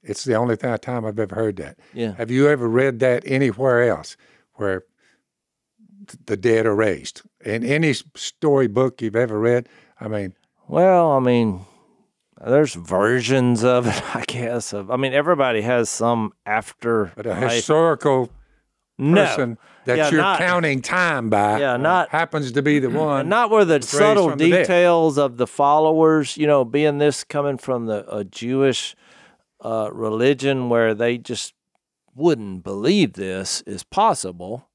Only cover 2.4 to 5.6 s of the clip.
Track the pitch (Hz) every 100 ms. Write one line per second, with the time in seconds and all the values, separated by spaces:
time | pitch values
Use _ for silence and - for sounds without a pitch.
2.4 | 143 147 120 117 135 117 127 123 - 131
3.4 | 135 101 135 120 120 80 - - _ _
4.4 | _ - 101 95 _ _ _ _ _ _
5.4 | _ _